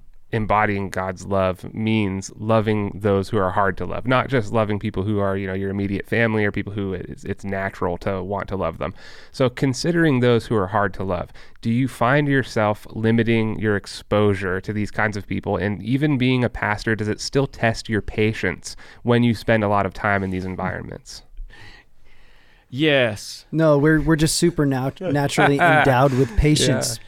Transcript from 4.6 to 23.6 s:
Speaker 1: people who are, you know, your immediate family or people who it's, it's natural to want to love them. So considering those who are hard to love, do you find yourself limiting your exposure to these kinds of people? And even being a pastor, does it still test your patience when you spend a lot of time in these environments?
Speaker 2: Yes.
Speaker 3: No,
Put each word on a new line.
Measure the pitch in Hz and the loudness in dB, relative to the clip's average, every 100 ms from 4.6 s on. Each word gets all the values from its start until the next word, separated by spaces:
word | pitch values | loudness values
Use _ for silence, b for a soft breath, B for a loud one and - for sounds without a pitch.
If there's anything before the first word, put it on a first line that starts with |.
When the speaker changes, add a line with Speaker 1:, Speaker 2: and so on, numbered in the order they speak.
| 104 104 | 0 0
Speaker 1:
people | 110 98 | -2 -2
who | 98 104 | -2 0
are, | 98 98 | 0 -2
you | 98 | -4
know, | |
your | 95 98 | -4 -4
immediate | 98 101 98 - | -2 -2 -2 -2
family | 110 117 110 104 | 0 2 2 0
or | |
people | 101 98 | -2 -6
who | 101 98 | -4 -4
it's, | 90 - - - | -6 -8 -12 -8
it's | 101 | -8
natural | 98 95 98 - 92 87 | -6 -4 -6 -4 -4 -2
to | - 95 | -4 -4
want | 92 98 - | -4 -6 -6
to | 98 | -4
love | 82 82 | -4 -4
them. | 73 - B B B | -8 -8 B B B
So | - 131 | -2 0
considering | - 139 127 160 170 160 127 | 0 -2 0 0 2 4 4
those | 123 120 - | 4 4 2
who | 110 | 0
are | 92 | 0
hard | 107 101 | 0 0
to | - | -2
love, | 95 87 - B B B | -4 -4 -6 B B B
do | 117 | -2
you | 117 131 | 0 0
find | - 120 147 143 | 0 2 2 2
yourself | 139 120 - 107 107 - | 0 0 0 0 0 -6
limiting | 110 113 117 113 113 110 107 | -2 2 2 4 2 0 -2
your | 107 101 | 0 0
exposure | - - - 104 104 95 95 92 | -2 -14 -2 2 4 2 -2 -4
to | 104 | -4
these | 107 101 | -4 -4
kinds | - 107 101 | -2 -2 -2
of | - | -6
people? | 98 95 95 | -6 -2 -2
And | 95 98 | -2 -4
even | 104 135 151 135 | -2 0 2 2
being | 127 127 117 | 2 2 0
a | |
pastor, | - 104 104 - 107 | -2 -4 -2 -2 -2
does | 107 | -2
it | - | -4
still | - 135 139 | -2 -2 -2
test | - 113 110 - | 0 -2 -2 -2
your | 107 | -4
patience | - - 110 110 92 - - - B B | -2 0 0 0 -4 -4 -10 -16 B B
when | 117 120 | 2 4
you | 120 113 | 4 0
spend | - 113 104 | 2 2 4
a | |
lot | 101 95 | 2 0
of | |
time | - 107 101 | -2 0 0
in | 95 | 0
these | 92 92 | -4 -6
environments? | 92 92 90 - - - - - - - B B B B - - b b b b b b | -6 -6 -6 -10 -14 -16 -20 -18 -14 -14 B B B B -20 -20 b b b b b b
Speaker 2:
Yes. | 123 156 139 120 104 - - - | -2 2 4 2 -2 -10 -16 -6
Speaker 3:
No, | 151 | 2